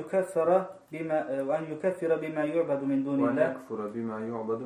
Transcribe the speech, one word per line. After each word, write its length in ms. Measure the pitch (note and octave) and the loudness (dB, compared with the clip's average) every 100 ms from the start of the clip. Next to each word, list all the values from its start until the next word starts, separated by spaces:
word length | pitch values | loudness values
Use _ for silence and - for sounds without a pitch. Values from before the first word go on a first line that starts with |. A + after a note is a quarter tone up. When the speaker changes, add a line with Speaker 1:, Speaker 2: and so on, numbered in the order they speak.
Speaker 1:
يكفر 480 | D3+ F#3+ F3+ E3 E3 F#3+ F#3 - - | 0 0 0 2 4 4 2 -12 -12
بما، 260 | D#3+ D#3+ D#3 C3 C3+ C3+ | -8 -2 0 0 -2 0
وأن 160 | D#3+ D#3+ | -2 -2
يكفر 380 | D#3 F#3 - E3 D#3 | -2 -2 0 2 2
بما 200 | D#3 D#3 D3+ | 0 -2 0
يعبد 280 | E3 D3+ C#3 C#3 | 0 2 0 2
من 80 | C3+ C#3 | 0 2
دون 120 | C#3 | 2
Speaker 2:
وأن 140 | B2+ C#3+ | 2 4
Speaker 1:
الله. 120 | C3 | 2
Speaker 2:
يكفر 300 | - - A2 G#2 | 0 -8 -6 -6
بما 240 | A#2 A2+ A2 A2+ | -4 -4 -4 -4
يعبد 280 | A#2 A2 A#2 | -4 -2 -4